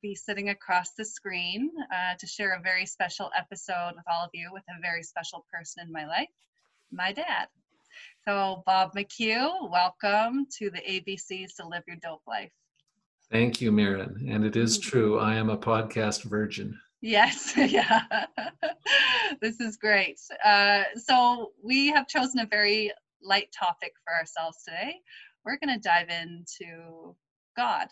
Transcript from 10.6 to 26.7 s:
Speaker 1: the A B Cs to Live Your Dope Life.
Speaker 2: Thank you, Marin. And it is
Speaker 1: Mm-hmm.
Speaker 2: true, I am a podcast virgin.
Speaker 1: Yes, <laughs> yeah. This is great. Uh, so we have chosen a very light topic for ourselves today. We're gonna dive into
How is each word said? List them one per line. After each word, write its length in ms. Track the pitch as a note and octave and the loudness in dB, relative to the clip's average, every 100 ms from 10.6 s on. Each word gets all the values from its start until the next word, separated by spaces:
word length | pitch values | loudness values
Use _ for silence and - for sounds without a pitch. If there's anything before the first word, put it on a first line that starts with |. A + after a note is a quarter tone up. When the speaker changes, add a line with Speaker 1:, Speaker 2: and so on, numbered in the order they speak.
| G#3 | -6
Speaker 1:
the 200 | F3 - | -6 -6
A 100 | F#3 | -6
B 160 | F#3+ F#3+ | -6 -10
Cs 380 | - F#3 F4+ - | -8 -10 -12 -14
to 120 | E3+ | -10
Live 160 | F3 - | -10 -10
Your 100 | - | -14
Dope 200 | E3+ D#3 - | -12 -12 -8
Life. 240 | A2 G2 _ _ _ _ _ _ _ _ | -8 -8 _ _ _ _ _ _ _ _
Speaker 2:
Thank 280 | A2+ A#2+ A#2 | 2 2 2
you, 100 | A#2 | 2
Marin. 540 | G#2 G2+ F#2+ - G#2+ C3+ | 4 4 2 -4 -8 -4
And 160 | G#2+ G#2+ | 0 2
it 100 | A2+ | 2
is 220 | A2+ A2 | 2 2
Speaker 1:
Mm-hmm. 100 | - | 2
Speaker 2:
true, 300 | B2+ G#2+ A2 | 2 4 4
I 160 | G#2+ A2 | 2 2
am 140 | A2 | 0
a 80 | G#2+ | 0
podcast 680 | - A2+ A2 A#2 G#2+ G#2+ | 2 0 0 -2 -2 -2
virgin. 560 | G#2+ G#2+ G#2 - G2+ - _ _ | -4 -2 -2 -4 -10 -12 _ _
Speaker 1:
Yes, 520 | A3 G#3 A#3 - - | 2 6 6 4 -2
<laughs> 40 | - | 4
yeah. 440 | C4+ - - A3+ - - - - A3 - D#4+ - G#4+ C5+ - B4 A4 D4 | 4 4 4 4 2 -4 -4 -8 -10 -6 -6 -4 2 4 4 2 0 -2
This 180 | A3 A3+ | -4 -4
is 180 | A3+ G#3 | -8 -2
great. 420 | G#3+ G3+ F#3 - - - | 4 4 4 -6 -16 2
Uh, 400 | G#3+ G3+ G3+ G3+ F3 A3+ | 6 8 8 6 2 -4
so 560 | - C4 A#3+ A#3+ G#3+ _ | 4 6 6 4 -4 _
we 240 | G#3 C4 C#4 | 0 2 4
have 200 | D4 C4 | 4 2
chosen 320 | - B3+ C4 | 0 0 0
a 40 | A3 | 0
very 460 | G#3 G#3 G#3+ G#3 - _ _ | 2 2 2 0 -6 _ _
light 280 | F#3+ G3 G3+ - | 0 0 0 -4
topic 360 | F3+ E3+ E3+ _ | -4 -4 -10 _
for 100 | - | -4
ourselves 440 | E3 D#3+ - E3 - - | -4 -4 -6 -8 -10 -12
today. 300 | E3 A#3+ F4+ _ - - _ - | -8 -8 -10 _ -20 -20 _ -8
We're 120 | C#4+ | -4
gonna 220 | D4+ A#3+ | -2 -2
dive 300 | G3 F3 E3+ | 4 2 2
into 1040 | E3+ E3 E3+ E3+ - E3+ | -6 -8 -14 -16 -16 -16